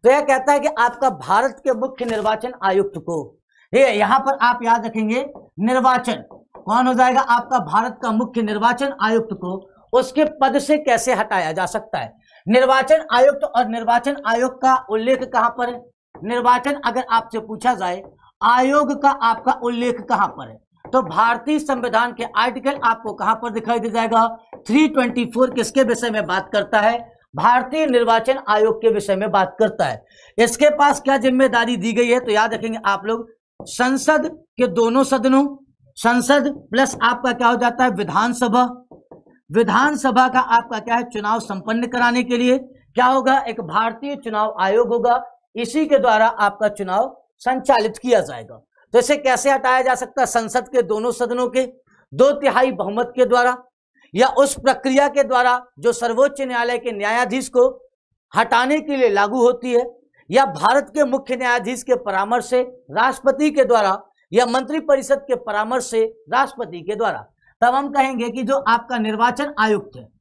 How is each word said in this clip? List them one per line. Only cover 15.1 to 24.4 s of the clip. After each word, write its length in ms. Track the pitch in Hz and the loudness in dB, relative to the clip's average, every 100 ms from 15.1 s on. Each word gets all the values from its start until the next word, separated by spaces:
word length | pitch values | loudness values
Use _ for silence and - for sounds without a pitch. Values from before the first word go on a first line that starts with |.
| 262 | 0
कहां 260 | 254 240 233 | 0 0 0
पर 180 | 240 240 | -2 -6
है? 160 | 240 - _ _ - | -6 -16 _ _ -14
निर्वाचन 480 | 190 240 240 247 262 | -6 -2 2 2 0
अगर 320 | 285 240 233 247 | -4 -4 -4 -2
आपसे 280 | 226 226 233 | -2 -2 -10
पूछा 360 | 220 220 240 | -10 -4 -2
जाए 280 | 226 185 180 190 _ _ _ | -2 -4 -6 -12 _ _ _
आयोग 600 | 214 247 262 294 285 277 | 2 2 4 2 0 2
का 80 | 277 | 0
आपका 420 | 262 226 226 247 | 2 -2 0 -2
उल्लेख 480 | 247 240 240 247 233 | -2 -4 -2 -2 -4
कहां 280 | - 220 196 | -4 -2 -2
पर 200 | - 120 | -4 -16
है, 160 | - _ _ - | -18 _ _ -2
तो 100 | 254 | -2
भारतीय 560 | 180 160 226 233 277 302 | 0 0 0 0 -2 -4
संविधान 540 | 302 262 240 220 240 | -2 -4 0 -2 -2
के 120 | 240 233 208 | -6 -6 -2
आर्टिकल 440 | 240 247 262 277 | -2 -2 -6 -2
आपको 280 | 233 226 220 | -2 -2 -6
कहां 220 | 185 202 | -4 -2
पर 160 | 226 240 | -2 -4
दिखाई 300 | 220 226 240 | -6 -4 -4
दे 100 | 226 | -2
जाएगा? 480 | 220 226 220 226 226 | -2 0 2 2 -2